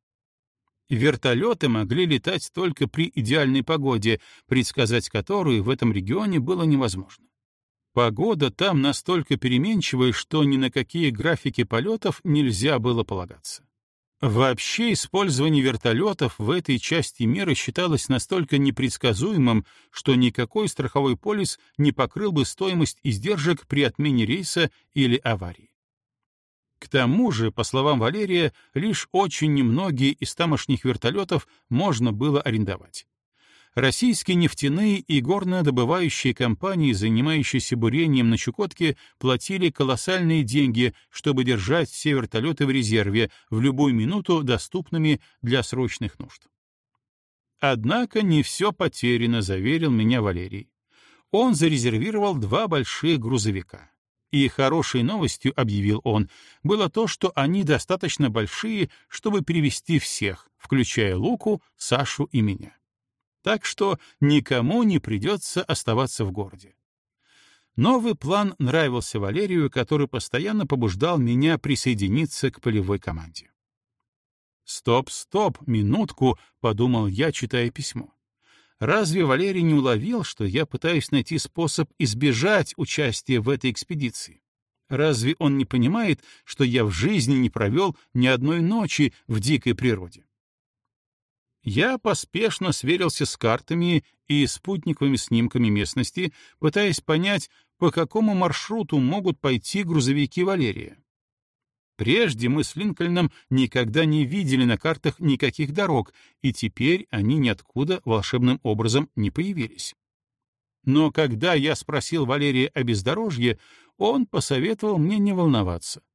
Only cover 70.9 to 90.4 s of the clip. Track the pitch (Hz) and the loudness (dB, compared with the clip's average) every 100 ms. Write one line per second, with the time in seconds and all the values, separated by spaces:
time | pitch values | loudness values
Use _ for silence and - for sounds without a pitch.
70.9 | 92 151 170 120 120 151 165 143 131 - | 0 0 2 2 2 2 0 0 -2 0
71.9 | 113 98 120 160 - 135 - 123 107 95 | 0 0 0 -2 -2 -6 -4 -2 -2 0
72.9 | 101 - 80 82 82 - _ _ _ _ | -4 -4 -10 -10 -18 -20 _ _ _ _
73.9 | _ _ _ _ _ _ _ - - - | _ _ _ _ _ _ _ -16 -6 2
74.9 | 120 131 - - 190 208 117 - 113 104 | 2 0 -8 -4 0 0 -2 -2 0 2
75.9 | 165 202 - 127 110 _ _ 120 107 123 | 0 -2 0 0 0 _ _ -2 0 2
76.9 | 120 104 95 156 - 117 123 120 - 139 | 2 0 0 -2 -2 -4 -2 -2 -4 -10
77.9 | 113 - _ _ _ _ _ _ - 110 | -10 -12 _ _ _ _ _ _ -6 0
78.9 | 202 196 175 160 131 196 185 165 151 135 | 0 0 0 2 2 0 0 2 4 4
79.9 | 113 151 240 147 - 101 110 156 123 160 | 0 0 -4 -4 -6 -4 -2 -4 -4 -2
80.9 | 170 - 143 - 156 - - 165 - 156 | -2 0 -2 0 -4 -6 -4 -2 -2 -4
81.9 | - 139 107 143 113 170 214 156 - 151 | -2 -2 0 0 2 2 2 0 -4 -6
82.9 | - 143 113 - 123 110 139 131 113 - | -2 -2 -2 -2 0 0 -2 -2 -4 -6
83.9 | 156 131 - - - _ _ _ _ - | -6 -6 -6 -14 -20 _ _ _ _ -6
84.9 | 131 156 127 117 160 151 139 131 127 120 | 0 0 2 0 0 2 2 0 2 2
85.9 | 214 220 147 - - - - 135 123 107 | 2 0 -2 -6 -20 -10 -2 0 2 0
86.9 | 82 131 208 117 135 120 - 104 127 196 | 0 0 2 2 2 2 0 -2 0 0
87.9 | 147 _ 123 127 127 135 170 170 226 185 | -4 _ 0 2 4 2 2 2 0 0
88.9 | - 143 - - 113 110 151 - 110 127 | 2 0 0 -6 -4 0 0 0 0 0
89.9 | 104 87 - _ _ | -2 -6 -18 _ _